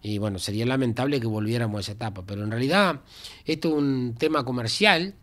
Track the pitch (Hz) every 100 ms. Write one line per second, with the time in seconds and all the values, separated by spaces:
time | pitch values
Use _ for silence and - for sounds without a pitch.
0 | 107 104 104 95 - 104 117 131 127 117
1 | 135 143 117 107 107 120 117 104 95 104
2 | 110 98 92 101 104 113 135 180 196 143
3 | - - - - - 160 165 151 143 131
4 | 123 117 156 156 127 123 113 - 208 170
5 | 185 -